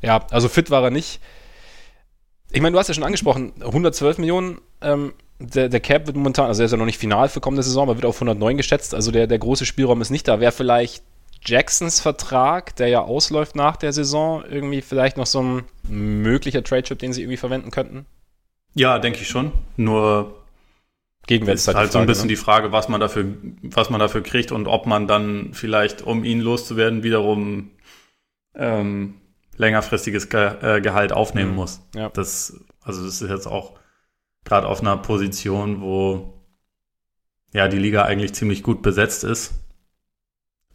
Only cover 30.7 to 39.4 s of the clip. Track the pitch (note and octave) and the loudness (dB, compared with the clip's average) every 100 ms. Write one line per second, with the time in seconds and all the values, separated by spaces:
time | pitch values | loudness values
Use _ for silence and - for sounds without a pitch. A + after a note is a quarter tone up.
30.7 | G#2 G2+ G2 G2+ G2 G#2 - F#2+ F#2+ F2+ | 2 2 2 2 2 0 0 0 -2 -4
31.7 | - - G#2+ G#2+ - F#2 - - - _ | -8 -16 -10 -8 -6 -6 -6 -8 -12 _
32.7 | _ - F#2 F#2 F#2 G2 G2 - G#2 - | _ -12 -8 -8 -8 -6 -6 -6 -8 -8
33.7 | - _ _ _ _ _ _ - G2+ G2+ | -20 _ _ _ _ _ _ 0 2 2
34.7 | G2 G#2+ G2 - G#2+ G2+ F#2+ G#2 G2 G#2 | -2 0 -2 0 -2 -2 -4 -4 -2 -2
35.7 | G2+ F#2+ F#2+ G2 F#2+ F#2 - _ _ _ | -4 -4 0 0 -2 -8 -16 _ _ _
36.7 | _ _ _ _ _ _ _ _ G#2+ F#2+ | _ _ _ _ _ _ _ _ 0 2
37.7 | G2 G2+ G#2 - G2+ G2+ - G#2+ G2 - | 2 2 2 2 2 -2 -2 -2 -2 -2
38.7 | G#2 - F#2+ A2 - - A2+ | 0 2 2 0 0 -4 -6